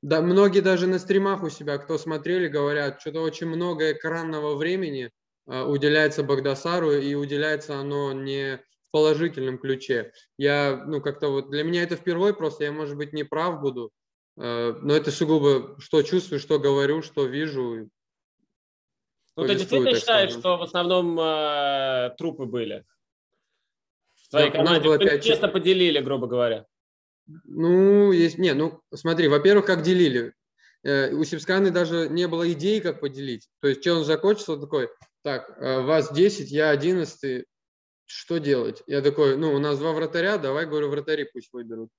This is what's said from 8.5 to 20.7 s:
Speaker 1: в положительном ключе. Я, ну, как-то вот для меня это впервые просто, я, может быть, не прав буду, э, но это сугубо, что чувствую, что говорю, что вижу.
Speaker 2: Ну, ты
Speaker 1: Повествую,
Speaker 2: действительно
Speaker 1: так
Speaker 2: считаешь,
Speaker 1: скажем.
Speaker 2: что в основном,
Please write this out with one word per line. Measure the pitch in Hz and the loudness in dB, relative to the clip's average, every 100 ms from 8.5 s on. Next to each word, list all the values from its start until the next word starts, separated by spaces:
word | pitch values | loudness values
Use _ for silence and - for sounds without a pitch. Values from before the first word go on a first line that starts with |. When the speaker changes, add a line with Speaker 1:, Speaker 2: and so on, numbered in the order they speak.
| 131 _ _ _ | -8 _ _ _
Speaker 1:
в | |
положительном | 156 156 151 165 135 131 127 | 2 4 4 0 -2 -6 -6
ключе. | 135 131 - 123 107 _ _ _ | -4 -4 -2 -4 -4 _ _ _
Я, | 139 143 143 135 - | 0 2 0 -2 -6
ну, | 151 | -6
как-то | 143 139 147 | -6 -4 -2
вот | 139 139 | -2 -4
для | 143 | -4
меня | 160 175 | -2 -2
это | 175 170 | -2 -4
впервые | 180 170 196 | -4 0 0
просто, | 208 160 151 | 0 -4 -4
я, | 147 | -6
может | 151 151 143 | -6 -8 -8
быть, | 147 | -8
не | 151 | -8
прав | 147 151 170 160 | -6 -4 -4 -2
буду, | 139 123 117 _ _ _ _ - | -4 -6 -12 _ _ _ _ -12
э, | 120 117 117 113 | -8 -4 -4 -4
но | 143 | 0
это | 147 147 | 0 0
сугубо, | 143 156 156 143 135 - - | -2 2 4 4 2 0 -16
что | - 156 | 0 0
чувствую, | 147 185 180 143 | 2 0 -2 -8
что | 143 151 | -2 0
говорю, | 139 139 139 156 | 2 2 2 0
что | 156 - 135 | -4 -4 -4
вижу. | 135 156 139 123 113 107 _ _ _ _ _ _ _ _ _ _ _ _ _ _ - | -2 -6 -4 -6 -6 -12 _ _ _ _ _ _ _ _ _ _ _ _ _ _ -4
Speaker 2:
Ну, | |
ты | - | 0
Speaker 1:
Повествую, | 196 | 0
Speaker 2:
действительно | 185 254 262 | 2 2 4
Speaker 1:
так | 233 | 2
Speaker 2:
считаешь, | 226 220 196 | 2 2 2
Speaker 1:
скажем. | 120 | -2
Speaker 2:
что | 180 175 | -2 -2
в | |
основном, | 170 | -2